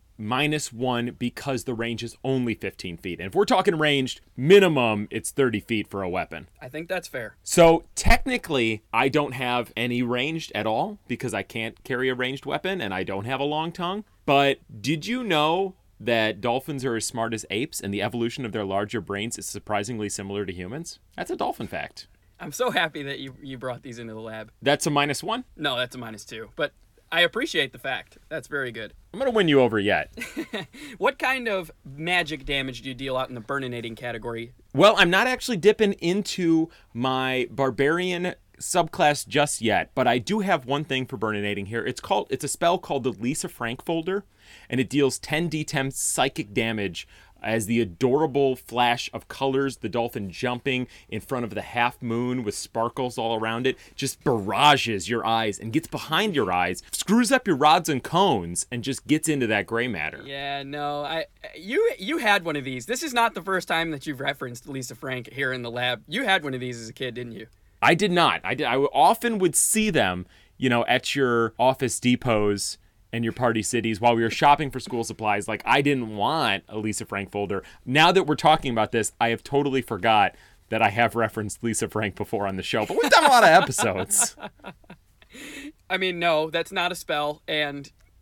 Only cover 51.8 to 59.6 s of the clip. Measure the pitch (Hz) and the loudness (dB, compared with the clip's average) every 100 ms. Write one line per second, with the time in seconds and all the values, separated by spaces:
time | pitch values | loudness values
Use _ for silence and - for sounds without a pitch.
51.8 | 120 - 120 113 123 127 107 - - 117 | 0 -2 -4 -2 -2 -2 -4 -6 -6 -2
52.8 | 113 131 127 120 113 113 110 113 127 127 | -2 -2 -4 -4 -2 -2 -2 0 -2 -2
53.8 | - - 139 - 165 117 98 104 147 139 | -8 -6 -6 -2 0 0 0 6 6 6
54.8 | 117 104 90 117 110 113 113 98 110 123 | 4 -2 -2 -2 0 0 0 -4 -4 -4
55.8 | - 147 - 160 220 156 101 90 90 90 | -4 -8 -2 0 2 0 2 2 0 -2
56.8 | - - - 220 226 262 208 143 151 170 | -8 -6 2 4 4 2 2 4 6 6
57.8 | 160 135 - 170 196 117 85 87 - 120 | 4 -2 0 2 4 2 0 -6 -6 -6
58.8 | 120 135 - 151 156 147 117 107 | -6 -6 0 0 2 0 2 0